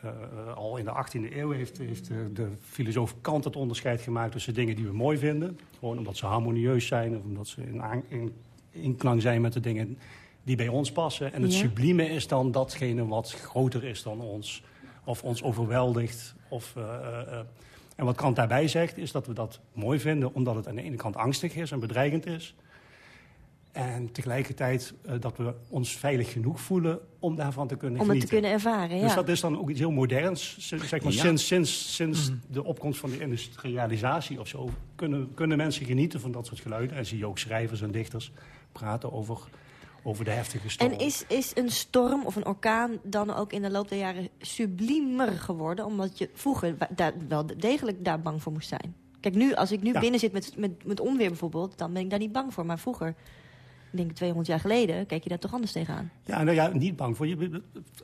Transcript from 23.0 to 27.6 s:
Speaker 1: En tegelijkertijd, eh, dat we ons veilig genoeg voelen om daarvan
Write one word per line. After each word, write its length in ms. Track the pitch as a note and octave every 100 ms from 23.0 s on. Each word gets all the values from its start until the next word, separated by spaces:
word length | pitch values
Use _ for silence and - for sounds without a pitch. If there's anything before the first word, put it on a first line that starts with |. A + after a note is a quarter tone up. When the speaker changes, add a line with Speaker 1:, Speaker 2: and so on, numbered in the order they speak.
| - - - - - - -
Speaker 1:
En 400 | - B2+ A#2+ A#2+
tegelijkertijd, 840 | - B2+ B2 C3+ B2+ C3 B2+ B2 -
eh, 120 | - B2
dat 160 | A#2+ -
we 180 | A#2+ A#2+ -
ons 280 | D3 A#2+ -
veilig 360 | C#3 C3+ A#2
genoeg 280 | B2 A2+ E3
voelen 380 | - F#3 E3 D#3 - -
om 180 | F3 D#3+
daarvan 320 | C#3+ C3+